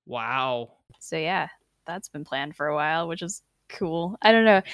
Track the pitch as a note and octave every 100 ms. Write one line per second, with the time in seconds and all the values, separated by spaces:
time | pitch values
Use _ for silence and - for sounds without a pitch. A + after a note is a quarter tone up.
0 | - A#2+ A2+ C3 C3 B2 A#2 _ _ -
1 | - E3 D#3 F#3 D3+ - _ _ - F3+
2 | - D3 D3+ C3+ D3 D3 D3 D3+ D3+ D#3+
3 | E3+ E3 E3+ - _ _ - - F3 E3
4 | E3+ A3 G#3+ A3+ A3+ G3 -